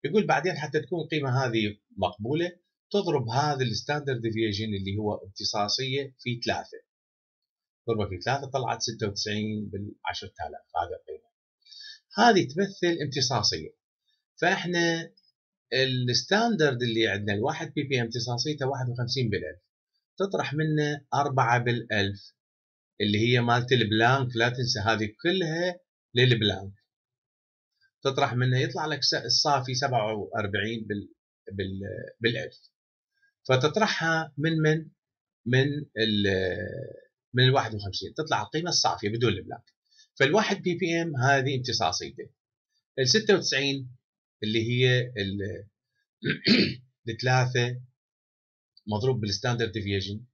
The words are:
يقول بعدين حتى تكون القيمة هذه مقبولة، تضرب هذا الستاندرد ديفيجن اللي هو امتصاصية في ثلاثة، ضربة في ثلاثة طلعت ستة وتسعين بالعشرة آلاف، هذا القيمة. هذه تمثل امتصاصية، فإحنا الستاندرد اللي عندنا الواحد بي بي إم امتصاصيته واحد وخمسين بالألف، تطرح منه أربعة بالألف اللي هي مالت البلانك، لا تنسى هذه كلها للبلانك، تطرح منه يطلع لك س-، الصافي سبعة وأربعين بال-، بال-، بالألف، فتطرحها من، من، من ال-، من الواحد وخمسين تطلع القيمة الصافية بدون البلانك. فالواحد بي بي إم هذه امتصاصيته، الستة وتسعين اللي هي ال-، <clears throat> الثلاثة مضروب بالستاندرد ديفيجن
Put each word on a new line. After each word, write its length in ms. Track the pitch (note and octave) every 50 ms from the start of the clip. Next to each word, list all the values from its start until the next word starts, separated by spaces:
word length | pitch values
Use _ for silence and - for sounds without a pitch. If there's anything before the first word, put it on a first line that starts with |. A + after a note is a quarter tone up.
| -
يقول 220 | C#3+ F3 G#3+ F3+
بعدين 300 | D3+ D3+ C#3 D3+ F#3 F3
حتى 220 | C#3 D3+ C#3+ - D3+
تكون 240 | - - F3+ E3 D3+
القيمة 420 | - E3 D3+ C3+ C3 B2 C3+ C3+
هذه 320 | B2 A2+ A2+ G#2+ G2+ G#2 _ _ _ -
مقبولة، 540 | G2 F#2+ F2+ - - G#2 A#2 D3+ E3 E3+ F3+ F3 _ _ _ _ _ _ _
تضرب 380 | - G3+ G3 F3 D3+ C3+ B2 A2+
هذا 340 | A#2 C3+ D3 D3+ C#3+ C3 C3
الستاندرد 580 | A2+ G#2+ - - - D3 D3+ C#3 C3+ B2+ A#2+
ديفيجن 440 | A2+ A2+ G#2+ A2 A2+ G#2+ G2 G2 A2
اللي 320 | A2 G#2 G2 F#2+ G2 G2
هو 160 | G#2 G#2+ G#2 G#2
امتصاصية 1000 | - - G2+ - - G#2+ - - G#2+ G2+ G#2 - - C3+ C3 C3 C#3 C3+ - _ _
في 220 | - B2 A#2 A2+ -
ثلاثة، 320 | - A2+ - - - - - _ _ _ _ _ _ _ _ _ _ _ _ _ _ _ _ _ _ _ _ _ A#2
ضربة 200 | A2+ G#2+ G2 F2+
في 120 | F#2 F2
ثلاثة 260 | - A#2 C3 C#3 C#3+
طلعت 340 | B2+ - C3+ A#2+ A2 A2+ A#2
ستة 260 | - - G#2+ - A2+
وتسعين 640 | G#2 G2+ - - G#2+ G#2 G#2+ G#2+ G#2+ G#2+ G#2+ G#2 G2+
بالعشرة 640 | G2 G2 G2+ G#2 - _ - - - - G2+ - _ - E2
آلاف، 180 | D2 C#2+ - _ _ -
هذا 200 | E2 E2+ E2+ - -
القيمة. 300 | _ - - - _ _ _ _ _ _ _ _ _ _ - - - - - - _ _ -
هذه 300 | - A3+ A#3+ G#3+ F3+ C3
تمثل 500 | B2+ C#3 E3+ G3+ G3 F#3+ - F3+ F3 E3+ -
امتصاصية، 760 | D3+ D3 B2 C#3+ B2+ B2 C3 A2 G2+ - F#2+ D#2+ D#2 - _ _ _ _ _ _ _ _ _ _ _ _ _ -
فإحنا 720 | D#3+ F3 F#3+ F#3+ F3+ E3+ F3 E3+ E3+ E3+ E3 E3 E3 G3 _ _ _ _ _ _ _ _ _ _ _ _ A#2
الستاندرد 1080 | C3 C3+ C3+ B2+ B2+ B2 B2 A#2+ B2 - - F#3+ G#3+ A#3 A#3+ G#3+ D#3+ D#3 D3 C#3 A#2+
اللي 260 | B2 A#2 A2+ A2+ A2
عندنا 260 | G#2 G2 G2+ G#2 G#2+ G#2
الواحد 400 | G2+ A2+ C#3+ D3+ - E3 - -
بي 100 | D3+ C3+
بي 180 | B2+ C#3 B2
إم 40 | A#2
امتصاصيته 640 | A2+ A#2 B2 A2+ B2 B2 A#2+ - D3+ D3+ C3 C3+
واحد 220 | C3+ C#3 B2 B2+ B2
وخمسين 400 | A#2+ B2 A#2+ G#2+ - C3+ B2 G#2+
بالألف، 320 | G2 F2 D#2+ D#2 D#2 - _ _ _ _ _ _ _ _ _ _ _
تطرح 360 | - F#3+ G3 F#3+ - B2 - C#3
منه 520 | D3+ D#3 D#3 D3+ D3+ D3 D3 D3 D3 - _ -
أربعة 460 | C#3 C#3+ C#3+ C3 C3+ B2 A#2 A#2+ B2 A2+
بالألف 680 | B2 A#2+ A2+ - - G#2+ G#2 G2 G2+ G2+ G2+ - - _ _ _ _ _ _ _ _ _ _ _ _ _ _
اللي 180 | G#2+ G#2 G#2 G#2
هي 220 | A2+ A#2+ B2 B2
مالت 300 | A#2+ A#2+ A#2+ B2 A#2 B2
البلانك، 640 | C3 A#2+ A2 G2+ A2 A2 A2+ A#2+ C3+ C#3 C3 B2+ A#2+
لا 140 | A2+ A2+ B2
تنسى 300 | B2 B2+ B2 B2 - A2+
هذه 300 | G2+ A2+ A2 G#2 G#2+ G2+ - _ -
كلها 560 | E3+ F3+ F#3+ F3 D#3 D#3+ E3 F3 F3+ F3 F3 _ _ _ _ _ _ -
للبلانك، 680 | B2 B2 B2+ A#2+ G#2+ G#2+ G2+ F#2 F#2+ G2 G2 - _ _ _ _ _ _ _ _ _ _ _ _ _ _ _ _ _ _ _ _ _ _ _ _ _ -
تطرح 300 | C3+ C3 C#3 C#3 C3+ B2+
منه 260 | B2 B2+ B2+ B2 B2+
يطلع 260 | D3 - D#3+ F#3 D#3
لك 180 | D#3 D3+ C#3 -
س-، 100 | - -
الصافي 640 | C#3+ - A#2 C#3+ D3 - D3+ C#3+ C3+ B2+ C3 B2+
سبعة 380 | B2 C#3+ C3 A#2+ A2+ G#2 G#2+ A2
وأربعين 720 | G#2 F#2+ - - A2 G#2+ G2 G2 G2+ G2+ A2 A#2 A2+ G#2
بال-، 260 | G2+ G#2 G2+ G2+ - _ _ _ _ _ _ _ -
بال-، 640 | G2+ G2 F#2+ F#2+ F#2+ F#2+ G2 G2 F#2+ - - - - _
بالألف، 400 | A2+ A2+ - - - - - - _ _ _ _ _ _ _ _ _ _ _ _ _ _ _ _ _
فتطرحها 920 | - C3 B2+ C3+ D3+ D3+ D#3 C#3 - - - E3 E3 E3 D#3+ D#3+ D#3 _
من، 140 | C#3+ D3 E3 E3 D#3+
من، 280 | D#3 D#3 D#3 D#3+ D#3 - _ _ _ _ _ _ _ _ _ _ _
من 220 | A2+ B2 C3 C#3 D3 C#3+ D3 D3 _ _
ال-، 960 | G#2 A2 A2 G#2+ G#2 G2+ G2 G2 F#2+ F#2 F#2 F2 F#2 F#2+ F#2+ - F2 - - - - - _ _ _ _ _ -
من 100 | A#2+ B2+
الواحد 320 | C3 C3+ C3+ A#2+ G#2+ A2
وخمسين 380 | G#2 G2 F#2+ F#2 - G2 - -
تطلع 280 | - D#3 D3+ A#2+ G#2
القيمة 280 | G#2 - - D#3 E3+ F3
الصافية 400 | C3+ - - G2+ E2+ - - G2+
بدون 240 | A2 A#2 B2 A2+ F#2
البلانك. 400 | F#2 F2+ - - - _ _ _ _ _ _ _ - - _ _ -
فالواحد 420 | C#3 C#3 E3 G#3+ G3+ - G#3 F3
بي 140 | D3+ F#3 E3+
بي 260 | - F#3 E3 E3 E3
إم 140 | E3 E3+ D3
هذه 400 | B2 B2 C#3 C#3 C3+ B2+ C#3+ C#3
امتصاصيته، 720 | B2+ B2 B2 A2 - F#2 D#2+ - - E2+ C#2 - - - - _ _ _ _ _ _ _ _ _ _ _ _ _ -
الستة 360 | C3 C3 G#3 G#3+ G#3+ - G3+
وتسعين 600 | D#3+ D3+ - C#3+ C3+ C#3 C#3+ C#3 C#3 C3 - - _ _ _ _ _ _ _ _ _ G#2+
اللي 260 | G#2+ A2 A#2 G#2+ A#2
هي 300 | B2 B2 B2+ B2+ B2+ B2
ال-، 680 | A#2+ B2+ - G#2 G2+ G2 G2 G2+ F#2+ G#2 - - - _ _ _ _ _ _ _ _ _ _ _
<clears throat> 880 | - D#3 D3+ - - - A3+ B3 - - C3 - _ _ _ _ _ A2+
الثلاثة 720 | A2 - B2 B2+ B2+ B2+ B2+ B2+ B2+ B2 A#2+ B2 B2 - - _ _ _ _ _ _ _ _ _ _ _ _ _ _ _ _ _ _ _ _
مضروب 340 | G#2 G#2+ G#2 A2 C3 B2+ G#2+
بالستاندرد 500 | G#2+ G#2 F#2+ - - B2 A#2+ A#2 A#2 G2
ديفيجن 540 | F#2+ A2 G2 G2 G2+ G2 F#2 G2 G2+ A2 B2+ _